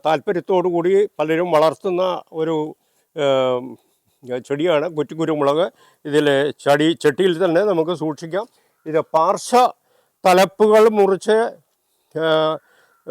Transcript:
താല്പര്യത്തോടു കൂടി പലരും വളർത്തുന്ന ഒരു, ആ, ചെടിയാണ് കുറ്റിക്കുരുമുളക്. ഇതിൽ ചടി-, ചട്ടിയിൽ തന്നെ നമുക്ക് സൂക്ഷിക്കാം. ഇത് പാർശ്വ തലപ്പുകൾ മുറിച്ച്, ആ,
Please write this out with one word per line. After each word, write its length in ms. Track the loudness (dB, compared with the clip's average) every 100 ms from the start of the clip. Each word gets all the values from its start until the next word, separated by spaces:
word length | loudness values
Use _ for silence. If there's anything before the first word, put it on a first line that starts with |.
| 0
താല്പര്യത്തോടു 640 | -2 -2 -6 -2 0 0
കൂടി 180 | -2 0 0 0 -4
പലരും 300 | -2 -2 0 2
വളർത്തുന്ന 460 | 2 0 -6 -4 -4 -6 -10 -8
ഒരു, 160 | -4 -4 -6 -10 _ _ _ -4
ആ, 20 | 0 0 0 -2 -6 -18 _ _ _ _ -12 -12 -6
ചെടിയാണ് 380 | -4 0 0 -2 -6
കുറ്റിക്കുരുമുളക്. 680 | -8 -4 -4 0 0 0 -2 _ _ _ -2
ഇതിൽ 180 | 0 2 2 0 -4
ചടി-, 320 | 0 2 2 0
ചട്ടിയിൽ 280 | -2 0 0 0
തന്നെ 180 | 0 0 0
നമുക്ക് 240 | 0 -2 -4
സൂക്ഷിക്കാം. 440 | -6 -8 -8 -8 -8 _ _ _ -4
ഇത് 100 | -4 -2
പാർശ്വ 480 | 0 0 -2 0 2 2 -2 _ _ _ _ 2
തലപ്പുകൾ 580 | 4 4 2 4 6 4 4
മുറിച്ച്, 400 | 0 0 0 0 0 -6 _ _ _ _ _ -6 0
ആ, 20 | 0 0 -4 _ _ _ _ -8